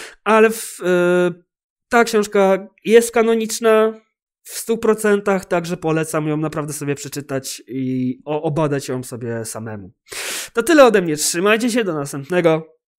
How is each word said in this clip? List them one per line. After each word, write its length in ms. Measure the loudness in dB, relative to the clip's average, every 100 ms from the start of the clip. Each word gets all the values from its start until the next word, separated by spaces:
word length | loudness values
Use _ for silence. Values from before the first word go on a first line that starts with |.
| -16 -8
ale 260 | 0 4 4
w, 300 | 2 -8 -6
e, 460 | 0 2 2 2 0 -2 _ _ _ _ _
ta 160 | 2
książka 640 | 2 2 0 2 4 2 -2 _
jest 280 | 4 4 4
kanoniczna 800 | 2 2 0 -2 -2 2 4 2 -2 _ _ _ _
w 80 | -16
stu 280 | -10 -4 -2
procentach, 680 | 0 0 2 2 2 -2
także 320 | 0 -2 -2 -4
polecam 520 | -2 -2 -2 -4 -4
ją 80 | -4
naprawdę 360 | -4 -6 -8
sobie 220 | -8 -6
przeczytać 680 | -6 -8 -12 -8 -8 -8 -12 -10
i 500 | -6 -4 -2 -4 -6
o-, 180 | -6 -4
obadać 460 | -4 -2 -2 -2 -4
ją 140 | -8
sobie 420 | -8 -10 -8 -8
samemu. 480 | -8 -10 -12 -12 -14 -20 _ -12 -10 -10 -6
To 100 | -4
tyle 220 | 4 6
ode 180 | 8 6
mnie, 140 | 2 -2
trzymajcie 540 | -2 0 2 2 2
się, 140 | -2
do 100 | -2
następnego, 800 | -4 -6 -10 -4 0 2 2 -2 _ _